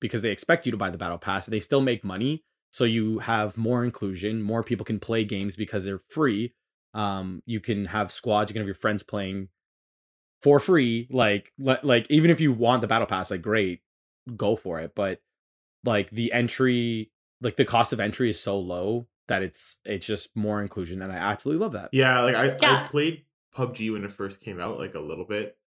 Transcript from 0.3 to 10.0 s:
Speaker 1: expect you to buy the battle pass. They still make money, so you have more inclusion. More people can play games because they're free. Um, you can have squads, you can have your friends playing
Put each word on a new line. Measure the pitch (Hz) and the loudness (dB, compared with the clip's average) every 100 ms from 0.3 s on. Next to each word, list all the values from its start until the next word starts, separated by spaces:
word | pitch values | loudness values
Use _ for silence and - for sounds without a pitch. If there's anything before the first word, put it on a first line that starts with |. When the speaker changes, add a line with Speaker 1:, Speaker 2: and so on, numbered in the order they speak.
Speaker 1:
expect | 98 - 165 131 | -2 0 0 0
you | |
to | 110 | -4
buy | 95 | -4
the | 90 | -4
battle | 87 87 | -6 -6
pass. | - 98 101 | -4 -6 -4
They | 107 | -6
still | - 143 | 0 2
make | 135 117 104 | 2 0 -4
money, | 95 127 156 _ _ _ | -4 -4 -4 _ _ _
so | - 120 | 0 0
you | 113 110 110 | 2 0 -2
have | - 113 107 113 | -2 -2 -2 -2
more | 113 123 120 | 0 0 -2
inclusion. | - 101 92 104 110 | -4 -6 -4 -4 -4
More | 104 113 | -2 -2
people | 110 113 110 | -2 -4 -4
can | 107 | -6
play | - 113 107 | -2 -2 -2
games | 101 98 98 | -4 -6 -6
because | 104 104 95 | -6 -6 -6
they're | 98 - | -8 -8
free. | 156 143 101 120 _ _ _ _ 107 | 0 2 2 -4 _ _ _ _ -6
Um, | 104 95 92 90 - | -4 -4 -8 -10 -6
you | 110 | -6
can | - 101 95 | -2 -2 -2
have | 107 98 | -2 -2
squads, | - 123 104 104 | -4 0 2 2
you | |
can | 107 | -2
have | 98 | -6
your | 95 | -2
friends | 110 104 | -2 -2
playing | - 104 95 98 95 _ _ _ _ _ | -4 -6 -6 -8 -10 _ _ _ _ _